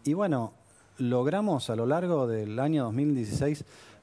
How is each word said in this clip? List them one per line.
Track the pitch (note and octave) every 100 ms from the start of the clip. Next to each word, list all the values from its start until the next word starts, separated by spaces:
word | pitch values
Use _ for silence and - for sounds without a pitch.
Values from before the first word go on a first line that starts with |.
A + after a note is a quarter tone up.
y | C#3+
bueno, | E3+ G3+ C3+ A2+ - - - - -
logramos | B2 B2 C3 F#3+ G#3+ D3+ -
a | A2+
lo | A#2+
largo | D#3 F3+ D#3+ B2
del | A2+ G#2 A2
año | C#3+ D#3
dos | A#2+
mil | A2 D3
dieciséis, | C3+ G#2+ F#2+ C#3 D3+ - - - -